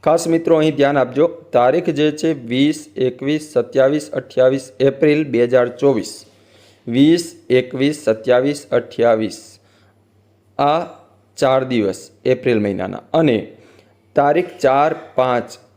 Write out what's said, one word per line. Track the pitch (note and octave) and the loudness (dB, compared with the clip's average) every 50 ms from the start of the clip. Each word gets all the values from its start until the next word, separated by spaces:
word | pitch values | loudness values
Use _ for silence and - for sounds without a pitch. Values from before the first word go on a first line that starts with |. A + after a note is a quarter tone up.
| - | 2
ખાસ | D#3 D#3 E3+ E3+ | 2 2 2 2
મિત્રો | E3+ E3 E3 E3 - E3 | 0 -2 0 0 -2 -2
અહીં | D#3 D#3 D#3+ D3 | 0 0 0 0
ધ્યાન | C#3 C#3 C#3 C#3+ | 2 0 2 2
આપજો, | C#3+ C3 - - C3+ D#3 | 0 0 0 0 0 0
તારીખ | E3+ - - - - - B2 A#2+ B2+ C#3+ F3 F3 F3 | 0 -2 -8 -20 -2 0 2 2 4 2 0 -2 -2
જે | D#3 C#3 D3+ D3+ | -2 0 0 -2
છે | D3 D3+ - D#3+ D#3+ | -2 -2 -2 -2 -2
વીસ, | C#3 A#2+ A#2 A#2+ B2+ C#3 D3+ D3+ D3+ - - _ | -4 -6 -6 -2 0 0 0 0 -4 -10 -16 _
એકવીસ, | - B2+ B2+ B2 B2+ C3+ C#3 D3+ D#3 D3+ - - | -4 -4 -4 -4 -4 -4 -4 -4 -4 -6 -4 -4
સત્યાવીસ, | B2 A#2+ - - C3 C3 C3+ D3 D3+ D3 - | -4 -4 0 0 2 2 2 2 -2 -6 -6
અઠ્યાવીસ | - C3+ - - - B2+ B2+ C3 C3+ C3+ C3+ - - _ | -10 -10 -10 -6 0 2 2 2 2 0 -6 -10 -4 _
એપ્રિલ | C3 C#3 C3+ - E3+ D3+ D3 D3+ D#3 | 0 0 2 2 2 2 2 2 0
બે | C#3 A#2+ A#2 A#2+ | -2 0 0 0
હજાર | A#2+ B2+ B2+ B2 B2 | 2 4 2 2 0
ચોવીસ. | B2 - C#3 C#3 C3+ A2 F#2 - - - - _ _ _ _ _ _ _ _ _ _ _ _ | -2 0 0 0 0 0 -4 -8 -14 -18 -20 _ _ _ _ _ _ _ _ _ _ _ _
વીસ, | - A#2 B2+ C#3+ D3+ E3+ F3 E3+ - - - _ _ | -4 2 2 4 4 4 2 -2 -8 -16 -20 _ _
એકવીસ, | B2 B2+ B2+ B2+ - B2+ C3+ C#3 D3+ - - | 0 0 0 -2 -6 -2 -2 -2 -2 -2 -2
સત્યાવીસ, | - A2 A2 - A#2+ B2 B2 C3 C#3+ D3 C#3+ - - | -2 -2 -2 0 2 2 2 2 0 -4 -6 -8 -2
અઠ્યાવીસ, | - B2 A#2+ - - - A#2 A#2 A2+ A2 A2 G2 - - - - - _ _ _ _ _ _ _ _ _ _ _ _ _ _ _ _ _ _ _ _ - | -2 -2 -2 -4 -4 0 2 2 2 2 -2 -6 -8 -12 -20 -20 -20 _ _ _ _ _ _ _ _ _ _ _ _ _ _ _ _ _ _ _ _ -2
આ | C#3 C#3+ D3+ E3 F3+ - - - - _ _ _ _ _ _ | 0 0 0 0 -4 -6 -14 -20 -20 _ _ _ _ _ _
ચાર | - D3 C3 C3 C3+ C3 | -2 0 2 2 2 0
દિવસ | B2+ B2+ A#2 G2+ F#2+ F#2 - - - _ _ _ | 0 -2 0 0 0 -4 -6 -12 -20 _ _ _
એપ્રિલ | B2+ B2+ B2+ - C3 A#2+ G#2+ | -2 -2 0 0 0 0 0
મહિનાના | G#2 G2+ G2 F#2 F#2 F#2+ G2 - - _ - | 0 -2 -4 -4 -6 -8 -8 -12 -12 _ -2
અને | D#3+ E3 D3 A#2 G#2 - - - - - _ _ _ _ _ _ _ _ _ _ | 0 2 2 0 0 -2 -6 -18 -20 -20 _ _ _ _ _ _ _ _ _ _
તારીખ | - C#3+ C#3+ D3 E3+ F3+ - - | 0 2 2 2 0 -2 -4 -10
ચાર | - - C3+ C3 C#3 D3 D#3+ D#3 - - - - | -2 0 2 2 4 2 0 0 -6 -12 -8 -2
પાંચ | - B2+ B2+ B2 A#2+ A2+ - - - _ _ _ | -2 0 0 0 -2 -4 -6 -16 -20 _ _ _